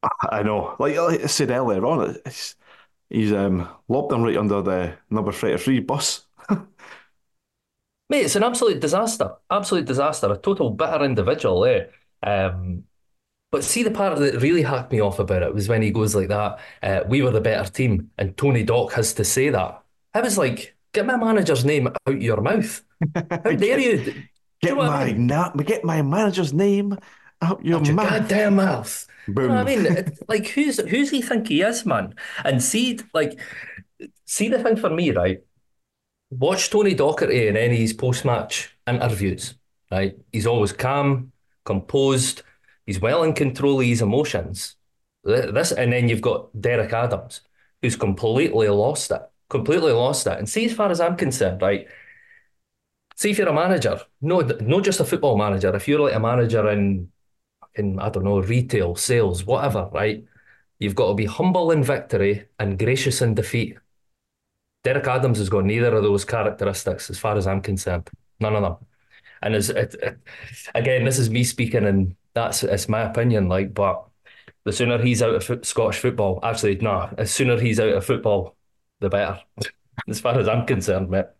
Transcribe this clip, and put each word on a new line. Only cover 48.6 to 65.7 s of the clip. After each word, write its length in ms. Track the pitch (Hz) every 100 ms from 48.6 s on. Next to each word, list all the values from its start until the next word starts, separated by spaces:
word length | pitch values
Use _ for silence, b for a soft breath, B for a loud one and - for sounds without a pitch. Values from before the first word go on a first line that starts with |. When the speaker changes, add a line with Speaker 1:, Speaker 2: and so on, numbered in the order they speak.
| 107
Speaker 2:
lost 420 | 101 113 151 -
it, 100 | - - _ _
completely 420 | - - 170 160
lost 360 | 117 123 151 -
it. 100 | 87
And 120 | 104
see, 160 | - 226
as 80 |
far 160 | 226 208
as 100 | 175
I'm 160 | - 180
concerned, 440 | 156 123 95 92
right? 260 | 92 101 - B B B B B B _ _ _ _ _ _ -
See, 140 | 208
if 80 | 208
you're 100 | 185
a 60 |
manager, 480 | 151 175 185 113 - - _
no, 200 | 147 180
not 420 | 135 - 110 170
just 160 | 196 185
a 60 | -
football 320 | - 147 104
manager, 360 | 104 95 95 98
if 120 | 120
you're, 120 | 147
like, 160 | 143 110
a 40 |
manager 480 | 113 123 117 113 107
in, 400 | 104 101 98 90 _ _ _ _ _ - -
in, 240 | 101 95
I 100 | 107
don't 140 | 98
know, 160 | 95 101
retail, 540 | 92 120 123 113 87 87
sales, 500 | - 120 101 90 95
whatever, 420 | 127 139 107 98
right? 320 | 80 107 107 - b b b b _
You've 160 | 101 95
got 140 | 101
to 40 |
be 120 | 98 120
humble 440 | - 185 180 165
in 140 | 160
victory 640 | 127 135 - 107 98 101 - _
and 220 | 104 95
gracious 420 | 107 135 - -
in 140 | 120 107
defeat. 420 | 110 120 110 - _ _ _ _ _ _ _ _ _ _
Derek 240 | 127 135 135
Adams 300 | 127 127 110
has 100 | 98
got 160 | 101
neither 320 | 95